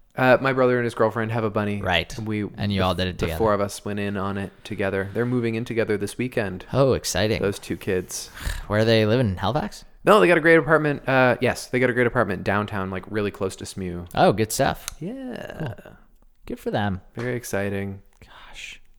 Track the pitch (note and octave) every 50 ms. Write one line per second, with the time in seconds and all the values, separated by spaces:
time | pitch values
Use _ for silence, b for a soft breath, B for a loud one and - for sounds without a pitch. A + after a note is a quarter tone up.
0 | _ _ - - C3 C3 B2+ A2+ B2+ C3+ C3 C3 B2+ B2 B2 B2 A#2+ A#2 A2 -
1 | A2+ A2 G#2+ A#2+ A2+ A2 A#2 A#2+ A2 A2 G2+ G#2+ G#2+ G#2 G2+ G2+ G2+ F#2 F2+ E2+
2 | E2 - - - A2 G#2+ G#2+ G#2+ G#2 F#2+ - - - G2+ G2+ F#2+ F#2 F#2 F2+ E2+
3 | F#2 F#2 F2 D#2 - E2+ D#2+ E2 A2+ A2 G#2 G2 G2+ G2+ - - - G#2 G2+ G#2
4 | G2+ G2+ G2+ G2 F#2+ G2 G2 G2 G2 F#2+ - - - - A2 - G2+ G2 F#2+ F#2+
5 | F#2+ G2 F#2+ A2 A#2+ B2 B2 B2 A#2 A#2 A2+ A2+ A#2 - A#2 A2 A2 G#2 G#2+ G2+
6 | G2 G2+ - - B2 B2 - B2+ A2 G2 F#2 F#2 - - - B2+ C#3 C3+ A2 D#2+
7 | - - - F2 G2+ A2 F2+ F2 - G2+ G2 - - - F#2+ - - - F#2+ F#2
8 | F2+ - - - - - B B B B B B B B G2+ G#2+ A2 A2+ A2+ A2
9 | A2 G#2+ A2 B2+ C3 G2 F#2 F2+ G2+ G2 A2+ D3+ F3+ G#3 - - - - - -
10 | - - G3+ G#3+ F#3 E3+ F3 E3+ D3 E3 E3 E3 D3+ C3+ E3 D3+ D3+ D3 C#3+ -
11 | - - C3+ C3 C3 B2+ A#2 - - A#2+ - - - - - B2+ B2+ B2 A#2 A#2+
12 | B2 A#2 - B2+ A2+ G2 G2 E2+ F#2 G#2+ G2 G#2 G#2 G2+ A2 G2+ F#2+ F#2+ F#2+ F#2
13 | F#2 - G2+ G#2+ G#2 G2+ - - G2+ F#2+ - - - - - - F#2+ F2+ E2+ F2
14 | F2 - - - D3+ F#3+ B2+ F#2 A2 G#2 - - C3+ - - - - - - -
15 | D3+ F#3 B3 C4+ C4 B3+ A#3 - - - - - - - - - - - - -
16 | - _ _ _ _ - _ _ - - A#3 B3 - A#3 A3+ B2 G#2 G#2 F#2 F2+
17 | - - - - A#2 B2 B2 A#2+ A#2+ - - G2 G2 G2 G2 G2 G2 G2 G2 G2+
18 | - - _ _ - - - - - - - - - - - - - - -